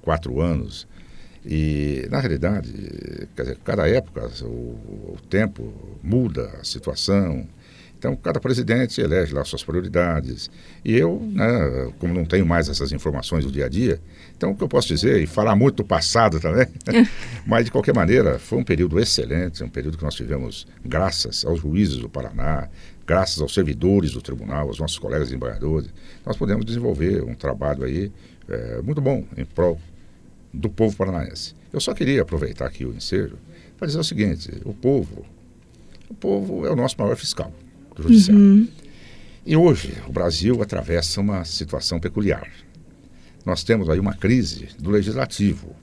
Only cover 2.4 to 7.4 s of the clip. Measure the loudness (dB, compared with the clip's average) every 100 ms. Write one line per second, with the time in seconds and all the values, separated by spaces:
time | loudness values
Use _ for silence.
2.4 | 0 -2 -4 -10 -12 -12 -12 -12 -14 -8
3.4 | -6 -6 -4 2 4 2 0 -10 -10 -10
4.4 | -10 -8 -10 -12 -14 -14 -14 -16 -2 0
5.4 | 0 -2 -12 -12 -16 -10 0 2 2 -2
6.4 | -6 -8 -10 -8 -6 -4 2 2 2 -2